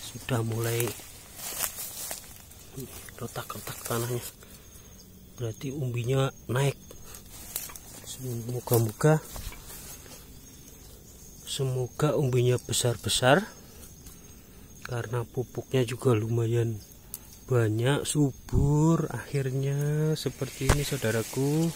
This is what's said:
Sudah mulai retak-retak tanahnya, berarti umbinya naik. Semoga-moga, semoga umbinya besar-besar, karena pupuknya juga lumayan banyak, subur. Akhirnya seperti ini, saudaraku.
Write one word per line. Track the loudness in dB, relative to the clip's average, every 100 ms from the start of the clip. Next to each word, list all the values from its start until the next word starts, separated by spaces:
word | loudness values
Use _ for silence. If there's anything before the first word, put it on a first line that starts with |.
| -12
Sudah | -12 -2 -2
mulai | 0 -2 -2 0 -2 -4 -14 -18 -18 -12 -10 -6 -6 -6 -10 -8 -10 -10 -12 -18 -18 -18 -14 -12 -10 -12 -16 -12
retak-retak | -10 -8 -10 -10 -10 -10 -4
tanahnya, | -4 -2 -4 -6 -16 -20 -20 -20 -20 -20 -20 -20 -20 -20 -8
berarti | -8 -6 -6
umbinya | -4 -2 -2 2 2 2 -2 -2
naik. | 2 2 0 -14 -16 -16 -16 -16 -16 -8 -8 -8 -14 -16 -16
Semoga-moga, | -14 -10 -6 -6 -4 -6 4 4 4 4 6 6 2 -10 -10 -12 -14 -16 -14 -16 -16 -18 -18 -18 -20 -20 -20 -20 -20 -20 -20 -20 -20 -18 -8
semoga | -4 -2 -2 -4 2 2 4
umbinya | 4 4 4 2
besar-besar, | 0 2 2 0 0 4 8 6 4 -12 -20 -18 -18 -18 -18 -18 -20 -20 -20 -20 -18 -14
karena | -6 -6 -2 -4
pupuknya | -2 -4 -4 -6 0 2 2
juga | 2 4
lumayan | 4 4 2 2 2 2 -2 -10 -20 -14 -14 -14 -20 2
banyak, | 4 4 4 4 2
subur. | 2 4 2 2 0 4 6 6 6 4 2 -4
Akhirnya | -4 -2 0 0 0 0 2 2 2 2
seperti | -2 -2 -6 -2 4
ini, | 4
saudaraku. | 4 0 2 2 0 0 2 4 2